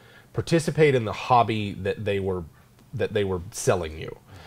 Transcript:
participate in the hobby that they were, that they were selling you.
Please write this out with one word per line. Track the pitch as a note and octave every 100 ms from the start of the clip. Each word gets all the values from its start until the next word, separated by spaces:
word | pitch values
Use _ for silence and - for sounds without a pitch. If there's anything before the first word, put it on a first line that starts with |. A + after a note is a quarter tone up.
| - - -
participate | - - E3+ D#3+ D3 D3+
in | C3
the | G#2+
hobby | - - B2 A#2 A2 G2+
that | F2+ F#2+ -
they | G#2 G2+
were, | F#2+ F2+ D#2+ - _ _ -
that | A2+ G2
they | G#2
were | G2 F2+ G2
selling | - - F#2+ D#2+ D#2
you. | - - - -